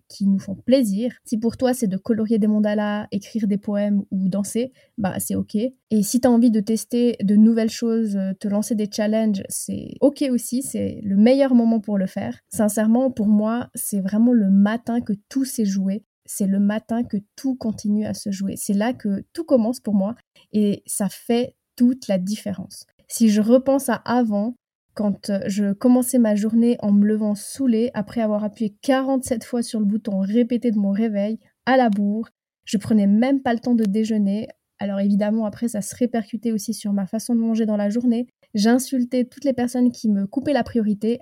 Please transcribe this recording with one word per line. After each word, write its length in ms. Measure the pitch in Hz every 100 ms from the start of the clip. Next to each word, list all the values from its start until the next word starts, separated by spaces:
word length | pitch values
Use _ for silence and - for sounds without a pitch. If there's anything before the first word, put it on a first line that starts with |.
| _
qui 180 | - 196
nous 120 | 196
font 160 | - 190
plaisir. 580 | - 269 214 196 247 -
Si 140 | - 220
pour 180 | 226 -
toi, 180 | 247
c'est 140 | 247 208
de 80 | 190
colorier 420 | - 220 214 226
des 100 | 214
mandalas, 600 | 214 208 214 208 208 -
écrire 360 | 202 - 220 208
des 100 | 202
poèmes 460 | 214 202 208 202 -
ou 160 | 190 190
danser, 460 | 196 202 226 254 - _ -
bah, 180 | 190 -
c'est 160 | - 190
OK. 200 | 196 208
Et 480 | 254 - _ 214
si 160 | 202 247
t'as 100 | 254
envie 220 | 233 240
de 80 | 214
tester 560 | 202 226 - 240 240 -
de 140 | 196 208
nouvelles 320 | 220 226 220
choses, 480 | - 233 226 220 196
euh, 160 | 190
te 160 | 190 208
lancer 260 | 202 214 214
des 140 | 208
challenges, 520 | 220 214 220 220 196 -
c'est 480 | - - 190 - -
OK 240 | 277 277 277
aussi, 320 | 240 - 247
c'est 380 | 277 202 196 -
le 120 | 208 196
meilleur 400 | 233 277 269 240
moment 240 | 226 226
pour 180 | 214 202
le 80 | 190
faire. 320 | 196 214 247 _
Sincèrement, 640 | - 214 220 214 233 262
pour 160 | 254 208
moi, 420 | 208 214 240 - 226
c'est 260 | - 202
vraiment 320 | 185 208 240
le 160 | 240 196
matin 500 | 196 202 233 - 240
que 140 | 240 202 -
tout 160 | 269 269
s'est 180 | -
joué. 400 | 208 196 190 208 - _ -
C'est 220 | - 190
le 120 | 196
matin 440 | 202 214 - 233
que 140 | 247 202 - -
tout 180 | 269 254
continue 500 | 220 - 208 208 214
à 80 |
se 160 | 190 208
jouer. 260 | 190 196 -
C'est 160 | -
là 200 | 202 226
que 300 | 247 208 196 -
tout 140 | - 320
commence 340 | 262 220 247
pour 160 | - 202
moi 200 | 196 240 _ _ _
et 320 | 214 208 - -
ça 220 | - 196
fait 460 | - - 240 254 - _ -
toute 300 | 247 262 -
la 100 | 190
différence. 680 | 185 214 208 185 - - - _ -
Si 200 | - 226
je 140 | 208
repense 480 | 208 254 262 269 262
à 60 | 214
avant, 600 | - 247 226 202 220 247 _ _ _
quand, 360 | - 208 196 -
euh, 120 | 196 -
je 260 | 196 202
commençais 460 | 202 247 254 247 254
ma 160 | 220 208
journée 420 | 220 226 240 240
en 140 | 208
me 120 | 202 208
levant 300 | 214 214 208
saoulée 560 | - - 269 220 240
après 280 | 214 202 240
avoir 240 | 214 208 214
appuyé 320 | - 214 -
quarante-sept 600 | - 262 262 269 - 226
fois 180 | - 240
sur 200 | 233 220
le 40 | 202
bouton 340 | 220 220 190
répété 520 | 196 233 233 240 240
de 60 | 208
mon 140 | 196
réveil, 460 | 196 226 202 208 220 _ _ -
à 100 | 262
la 140 | 240
bourre, 400 | 202 202 214 233 _ _ _
je 140 | - 214
prenais 300 | - 220 196
même 340 | 208 254 277
pas 120 | 262
le 60 | 233
temps 160 | 247 233
de 80 |
déjeuner. 640 | 208 214 220 214 196 208 - - _ -
Alors 220 | 202 196
évidemment, 420 | 202 202 208 220
après, 240 | 214 - 233
ça 140 | 208
se 120 | -
répercutait 600 | - 240 233 220 220 233
aussi 200 | 220 226
sur 200 | 214 208
ma 120 | 202 190
façon 300 | 220 - 233
de 60 |
manger 240 | 226 226 214
dans 100 | 208
la 140 | 202
journée. 380 | 233 247 226 247 _ _
J'insultais 720 | 214 220 254 254 262 240 254 247
toutes 180 | -
les 80 | 285
personnes 400 | 247 240 247 247
qui 160 | 240 220
me 180 | 202 196
coupaient 280 | 269 294
la 100 | 254
priorité, 560 | - 240 214 208 220 240